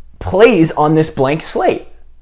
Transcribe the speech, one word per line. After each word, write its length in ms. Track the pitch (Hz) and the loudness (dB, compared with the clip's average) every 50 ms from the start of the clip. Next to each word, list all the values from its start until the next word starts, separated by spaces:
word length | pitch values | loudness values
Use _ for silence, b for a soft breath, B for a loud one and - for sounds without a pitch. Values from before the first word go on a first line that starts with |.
| - - - - | -20 -20 -18 -12
plays 520 | - - - 190 220 262 226 170 160 160 | -10 -4 2 4 4 4 6 4 2 0
on 240 | - - 151 151 156 | 0 0 0 2 2
this 140 | 156 156 160 | 2 0 -2
blank 320 | - - 131 131 151 165 | -2 -2 -2 -2 -2 -4
slate, 460 | - - - - 370 339 - - - - - - - - - - | -6 -6 -6 -2 -2 -2 -2 -2 -8 -16 -20 -20 -20 -20 -20 -20